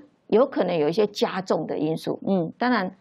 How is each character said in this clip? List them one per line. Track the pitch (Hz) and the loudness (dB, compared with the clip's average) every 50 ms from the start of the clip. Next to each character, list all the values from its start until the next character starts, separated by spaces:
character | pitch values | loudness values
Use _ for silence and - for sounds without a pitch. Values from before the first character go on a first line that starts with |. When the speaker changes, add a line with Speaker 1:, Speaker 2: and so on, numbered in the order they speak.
| - - _ _ _ | -12 -20 _ _ _
Speaker 1:
有 | - - 214 277 | 2 4 4 4
可 | 285 - 285 196 | 4 2 0 0
能 | 175 175 | 0 2
有 | 160 143 151 | 2 2 2
一 | |
些 | 170 220 208 | 2 2 0
加 | 208 - - 233 175 - 190 | 0 0 -2 -2 -2 -2 -2
重 | 185 - 208 165 151 | -2 -2 -2 -2 -2
的 | - - - | -4 -4 -2
因 | 151 156 160 | -2 -2 -2
素。 | - - - - - - | -2 -4 -6 -6 -4 -2
Speaker 2:
嗯。 | - 196 185 160 165 - - | 0 0 0 0 -2 -4 -2
Speaker 1:
当 | 233 254 | 0 0
然， | 247 214 185 185 - - | 0 0 0 -2 -6 -12